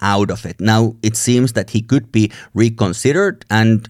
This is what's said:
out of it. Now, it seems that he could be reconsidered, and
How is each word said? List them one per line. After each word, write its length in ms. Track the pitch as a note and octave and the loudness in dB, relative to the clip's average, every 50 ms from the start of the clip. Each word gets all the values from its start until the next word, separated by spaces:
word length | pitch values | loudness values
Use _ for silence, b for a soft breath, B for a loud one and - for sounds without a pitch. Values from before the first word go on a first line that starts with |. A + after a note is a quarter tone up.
out 300 | - G2+ G2+ G2 G2+ F#2 | -2 0 0 0 0 -2
of 120 | F#2+ - - | -4 -6 -10
it. 160 | E2+ - - | -12 -8 -4
Now, 360 | F2+ A2 A2 A2+ A2+ G#2+ A2+ A2+ - | 0 2 2 2 2 0 -2 -4 -4
it 120 | A2 A2+ | -4 -4
seems 380 | - - B2+ B2 B2 B2+ B2+ A#2 | -2 0 0 2 2 2 0 0
that 160 | A2 F#2+ - | -4 -4 -4
he 140 | - G#2+ A2+ | -4 -4 -2
could 280 | - C3 C#3 B2 - | 0 0 -2 -2 0
be 200 | - A2+ G#2+ G#2 B B B B B | 0 0 0 0 B B B B B
reconsidered, 920 | G2 A2+ A#2 A2+ A2+ A2+ F2+ F2+ - - C3 D3 F3+ G3+ G3 - - - - | 0 0 0 0 0 -2 -2 -2 -2 -2 0 0 0 0 -2 -4 -8 -6 -2
and 360 | G#2+ A2 A2 A2+ A2+ G#2+ A2+ - | 0 2 2 2 2 0 -2 -6